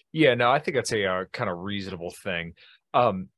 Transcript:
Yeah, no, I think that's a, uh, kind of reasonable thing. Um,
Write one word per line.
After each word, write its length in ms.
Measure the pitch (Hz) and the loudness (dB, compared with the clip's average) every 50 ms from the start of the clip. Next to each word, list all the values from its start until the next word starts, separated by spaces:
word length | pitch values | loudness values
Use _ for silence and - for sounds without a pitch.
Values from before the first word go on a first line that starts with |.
| _ _ | _ _
Yeah, 220 | - 160 147 135 120 | 0 4 4 4 6
no, 160 | 120 123 120 | 4 4 4
I 80 | 131 147 | 4 2
think 160 | 143 - 139 | 0 -2 -2
that's 200 | 127 107 - 120 | -2 -2 0 -2
a, 120 | 107 98 | 0 0
uh, 200 | 92 92 92 95 - | 0 0 -2 -4 -6
kind 160 | - - 120 98 | -6 -6 -4 -4
of 120 | 87 85 | -4 -6
reasonable 500 | 90 101 101 101 98 95 95 82 85 87 - - - | -6 -6 -6 -6 -6 -8 -8 -8 -10 -10 -12 -10 -8
thing. 300 | 101 90 85 85 85 82 - - - - _ _ _ - | -6 -6 -6 -6 -8 -12 -18 -20 -20 -20 _ _ _ 0
Um, 340 | 131 123 113 98 92 92 - _ | 2 2 2 2 -2 -6 -10 _